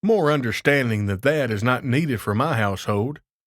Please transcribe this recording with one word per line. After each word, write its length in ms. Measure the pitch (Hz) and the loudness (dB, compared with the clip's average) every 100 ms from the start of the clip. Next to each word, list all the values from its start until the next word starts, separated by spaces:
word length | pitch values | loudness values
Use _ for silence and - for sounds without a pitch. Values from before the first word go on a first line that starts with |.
more 300 | 196 220 151 | 2 2 4
understanding 720 | 147 123 107 - 143 127 107 101 | 2 0 -2 2 2 2 0 0
than 140 | 98 | 0
that 300 | 131 156 127 | 0 0 0
is 120 | 107 | 0
not 220 | 113 127 | 0 0
needed 360 | 135 123 160 117 | 0 -2 0 -4
for 140 | - | -2
my 220 | 104 143 127 | -2 0 0
household. 640 | 104 98 - 104 113 147 _ _ | 0 -2 -2 -2 -2 -6 _ _